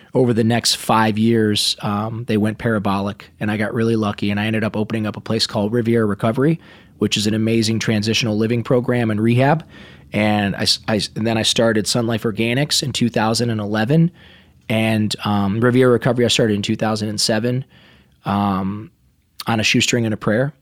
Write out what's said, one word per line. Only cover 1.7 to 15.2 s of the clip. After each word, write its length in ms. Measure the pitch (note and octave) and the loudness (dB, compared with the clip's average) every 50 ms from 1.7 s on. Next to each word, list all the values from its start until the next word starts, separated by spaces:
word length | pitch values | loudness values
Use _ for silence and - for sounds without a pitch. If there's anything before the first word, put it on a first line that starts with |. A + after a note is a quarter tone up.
| - - - | -4 -4 -4
um, 420 | A2 G2+ G#2 G#2+ A2+ A#2 A2+ A#2+ | -4 -4 -2 -4 -4 -6 -8 -4
they 100 | - A2 | -2 0
went 220 | G#2+ G#2 G#2+ G#2+ - | 0 0 0 -2 -2
parabolic, 680 | - A#2+ A2+ G#2 F#2+ G#2 G2 G2 G2 G2+ - - - - _ - | -2 -2 0 0 0 0 -2 -2 -2 -4 -6 -10 -14 -20 _ -8
and 100 | - G#2 | -6 -4
I 60 | G#2+ | -2
got 180 | G#2 G#2+ G#2 - | -2 -4 -2 -2
really 220 | A#2+ A2+ A2+ A#2 | 0 0 0 2
lucky, 340 | A2 A2 G2+ G#2 - G2+ G2+ | 0 0 -2 -2 -2 -2 -2
and 80 | G#2 G2+ | -2 -2
I 80 | G#2 | -2
ended 160 | A2 A2 A2 A2 | -2 -2 -2 -2
up 140 | G#2+ - | -2 -2
opening 300 | G#2+ G#2+ G2+ A2+ A2 G#2+ | -4 -4 -2 -4 -4 -4
up 100 | G#2 G2+ | -4 -6
a 40 | G#2 | -8
place 260 | - - A2 A2+ - | -6 -4 -2 -2 -2
called 260 | - - A2 G2+ G#2 A#2 | -2 -2 -2 -2 0 0
Riviera 340 | A#2+ A2+ A#2 A#2 A#2 A2 | 0 0 2 2 2 2
Recovery, 540 | G#2 G2 - - A2+ A2+ B2+ C3 D#3+ E3 - - - - - - - - - | 0 -2 0 0 0 0 2 2 2 0 0 -4 -14 -20 -20 -20 -16 -6 -2
which 180 | G#2 G2+ - | -2 -2 0
is 100 | G#2+ G2+ | 0 -2
an 80 | G#2+ G#2 | 0 0
amazing 460 | A2 A2 A2 A2+ A#2 A2 G#2+ A2+ G#2+ | 0 0 2 2 2 2 0 0 -2
transitional 560 | - - A2 G#2 G#2 A2+ G#2+ - - A2+ G#2+ | 0 0 0 0 0 0 -2 0 0 -2 0
living 260 | G#2 A2+ A2 B2 A#2+ A2+ | 0 0 0 0 -2 0
program 480 | - C#3 B2 A#2 B2 B2 B2 A#2+ A2+ | 2 0 0 2 0 0 0 0 0
and 100 | G#2+ G#2 | 0 0
rehab. 460 | A2 A#2 A#2+ A#2+ C3 C#3+ D#3 D#3+ - - - - - - - - - - - | 2 2 4 4 4 4 2 0 -2 -8 -20 -20 -20 -20 -20 -20 -14 -6 -2
And 420 | G#2 G#2+ G#2+ G#2 G#2 G2+ G2 F2+ | 0 0 2 2 2 0 0 -2
I 60 | - G#2+ | -2 -2
s-, 160 | - - - - | -2 -2 -2 -2
I 100 | - A2+ | -2 -2
s-, 140 | G#2 - - - | -2 -2 -4 -6
and 100 | - A2 | -4 -2
then 100 | A2+ A2+ | -2 0
I 60 | A2+ G#2+ | 0 0
started 440 | - - - A#2 A2+ A2 G#2+ G2 - | 0 2 2 2 2 2 0 0 -2
Sun 180 | - B2 A#2 | -2 -2 -2
Life 160 | A2 A#2 G#2+ - | -2 -2 -2 -2
Organics 600 | A#2 G2+ G#2+ A2+ A#2 A#2+ C3+ D3 D3 - - - | -4 -2 -2 -2 0 0 0 -2 0 -2 -2 -2
in 100 | C3+ - | -2 -2
two 160 | - A#2+ A#2 | 0 0 0
thousand 420 | - A#2 G#2+ A2 A2+ A#2 B2 A#2+ | 2 0 0 0 0 0 0 -2
and 100 | A2+ A2 | -2 -2
eleven, 500 | G#2 G2+ G#2 G#2+ A2 A2 D3 E3 E3 E3+ - - - - - - - _ _ _ _ - | -4 -2 -2 -2 0 2 4 4 4 2 0 -4 -20 -20 -20 -20 -20 _ _ _ _ -2
and, 460 | A2+ A2 A2 A2+ A2+ G#2+ G#2+ G#2 - - | 0 0 2 2 2 2 0 -2 -2 -4